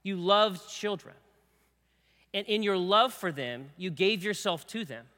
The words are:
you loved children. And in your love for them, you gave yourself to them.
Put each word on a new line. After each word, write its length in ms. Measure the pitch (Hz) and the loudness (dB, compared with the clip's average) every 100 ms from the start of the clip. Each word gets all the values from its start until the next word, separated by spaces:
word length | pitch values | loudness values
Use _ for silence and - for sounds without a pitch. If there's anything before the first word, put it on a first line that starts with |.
you 140 | 196 190 | -6 -4
loved 540 | 175 208 214 180 - | 2 4 4 0 -12
children. 460 | - 208 196 - - _ _ _ _ _ _ _ _ _ _ _ | -8 -6 -6 -10 -20 _ _ _ _ _ _ _ _ _ _ _
And 140 | 196 202 | -6 0
in 160 | 214 | 0
your 140 | 202 190 | 2 2
love 360 | 180 208 254 | 4 4 4
for 180 | - 185 | 0 -6
them, 400 | 143 123 120 139 147 | -4 -6 -6 -12 -10
you 140 | 185 | -8
gave 340 | 151 190 220 | 0 2 2
yourself 420 | 196 202 202 170 - | -2 -2 -2 -4 -6
to 180 | 220 180 | -10 -10
them. 200 | 117 120 | -12 -16